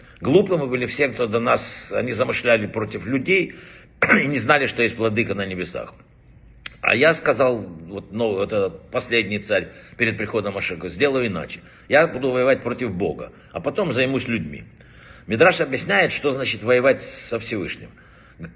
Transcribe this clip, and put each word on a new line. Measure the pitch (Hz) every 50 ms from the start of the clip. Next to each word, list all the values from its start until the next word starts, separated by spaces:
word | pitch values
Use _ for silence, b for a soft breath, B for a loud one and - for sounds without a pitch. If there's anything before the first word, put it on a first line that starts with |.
| B B B B
«Глупы | - 110 139 185 208 196 185
мы | 160 143
были | 127 123 127 123
все, | 123 - - 147 135
кто | 120 - 123
до | 110 104 117
нас, | 117 123 120 - - - - - - - 101
они | 104 113 127 113
замышляли | 98 127 113 113 - - 120 117 110 104
против | 92 - 110 107 101 - 104 85
людей | 101 131 135 135 - 185 185 175 - B B B B B B B B - -
<clears throat> | - - - 202 151
и |
не | 135 147 131
знали, | 107 123 151 147 135
что | 113 - - 120
есть | 110 -
владыка | 101 110 113 104 113 120 - 98
на | 98 98
небесах». | 95 92 90 90 - - 60 53 - - - - - _ - - - - - - - - - - - - -
А | - - 98
я | 113 139 160 165
сказал, | 160 - 151 135 110 135 127 123 110
вот, | 101 90 85 80 82 82 98 98 - -
ну, | 95 110 117 110 101 95
это | 101 - 110 104 98 92
последний | - - - - - 123 120 - 117 117 107 95 107 101
царь | - - 107 95 85 82 B B B B B -
перед | 120 113 101
приходом | 104 110 104 - 110 95 101 98
Машеха, | 98 - - 92 82 87 90
«сделаю | 82 85 135 143 135 131 123
иначе. | 113 95 85 73 - - - B B B B B B
Я | - 143 165
буду | 165 - 123 131 131
воевать | 127 127 123 131 131 - -
против | 120 120 120 127 113 92
Бога, | 87 95 82 71 67 65 - B B B B B
а | 98
потом | 85 143 - - 208 165 120
займусь | 117 131 131 135 127 - -
людьми». | 120 107 80 73 71 64 57 - - B B B B B B B B B B
Мидраш | - 107 113 151 185 175 170
объясняет, | 160 139 135 123 - - 196 196 180 131
что | - - - 147
значит | 131 135 131 - 113 101 98
воевать | 113 127 123 123 139 127 - -
со | - - - - - - 113
Всевышним. | - - 120 104 85 73 - - - - - b b b b b b b b b 170 170 -